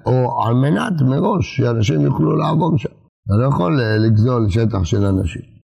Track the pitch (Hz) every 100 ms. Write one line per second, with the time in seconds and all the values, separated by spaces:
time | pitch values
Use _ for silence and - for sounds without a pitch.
0 | - 127 123 - 107 120 139 190 233 170
1 | 127 135 196 202 - - 120 113 107 156
2 | 143 139 156 156 151 160 160 156 - -
3 | _ _ - 101 131 147 175 151 113 107
4 | 113 107 120 123 107 101 113 101 90 104
5 | 101 95 87 - - -